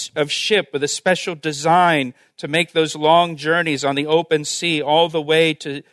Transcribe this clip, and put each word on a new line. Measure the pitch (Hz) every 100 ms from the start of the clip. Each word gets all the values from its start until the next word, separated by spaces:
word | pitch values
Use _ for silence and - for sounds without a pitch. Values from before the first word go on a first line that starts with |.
| - 156
of | 143
ship | - - 208 -
with | 143
a | 143
special | - 190 180 - 160
design | 160 143 160 175 175 156 131 - _ -
to | 160
make | 156 170
those | 165 156 156
long | 151 170 175 156
journeys | 147 170 160 139 143
on | 139
the | 151
open | 160 165 156
sea | 147 - 170 156
all | 139 151 170
the | 160
way | 151 156 165
to, | 156 151 143 -